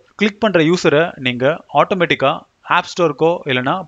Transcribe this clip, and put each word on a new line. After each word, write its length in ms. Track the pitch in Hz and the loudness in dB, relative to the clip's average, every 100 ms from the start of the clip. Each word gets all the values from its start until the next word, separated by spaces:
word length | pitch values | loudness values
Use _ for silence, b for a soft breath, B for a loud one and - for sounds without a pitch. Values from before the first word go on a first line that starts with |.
| b - | b -4
கிளிக் 240 | 208 208 | -4 0
பண்ற 200 | 220 180 | 0 2
யூசரை 520 | 156 175 165 143 170 - | 2 2 2 2 0 -4
நீங்க 480 | 127 123 131 170 - | -6 0 0 -2 -2
ஆட்டோமேட்டிக்கா 640 | 143 170 196 170 139 135 165 - _ - | 0 0 0 0 0 0 -2 -10 _ -2
ஆப் 200 | 165 - | -2 -2
ஸ்டோருக்கோ 440 | - 170 139 160 175 | -2 0 2 0 0
இல்லைன்னா 380 | 147 127 127 185 | -2 -2 -2 -4